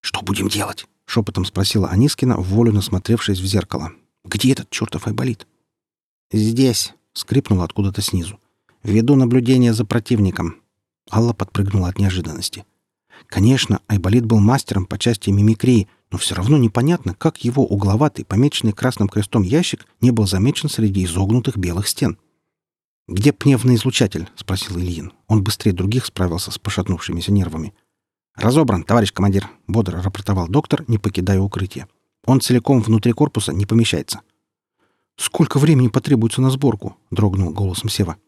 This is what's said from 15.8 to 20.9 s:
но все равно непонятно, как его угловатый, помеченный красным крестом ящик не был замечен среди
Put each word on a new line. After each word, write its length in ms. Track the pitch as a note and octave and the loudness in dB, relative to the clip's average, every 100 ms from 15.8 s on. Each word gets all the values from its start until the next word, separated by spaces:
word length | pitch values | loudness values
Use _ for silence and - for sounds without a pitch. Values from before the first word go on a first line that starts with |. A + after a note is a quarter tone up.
| F#2 _ _ | 2 _ _
но 80 | - | -6
все 160 | - | -6
равно 220 | F2 G2 D3 | -4 2 4
непонятно, 580 | A2+ A#2 C3+ F3 B2 | 4 2 0 0 -2
как 300 | F#2 D#3+ - | -2 -4 -2
его 220 | A#2+ C3+ B2+ | -2 0 0
угловатый, 580 | G2+ G2 F#2+ D3 - | 0 0 2 0 -2
помеченный 480 | - G2 C#3+ - A2 | -4 0 2 0 -4
красным 360 | G2 B2+ - G2 | -2 -4 -2 -2
крестом 340 | G#2+ G2+ A#2+ | -2 -2 0
ящик 440 | F#2 C#3+ F3+ - _ _ | 2 0 0 -6 _ _
не 100 | B2 | 2
был 160 | A#2 G2+ | 2 0
замечен 420 | F#2+ A2+ - D3 | 2 0 0 -6
среди 360 | - A2 | -2 0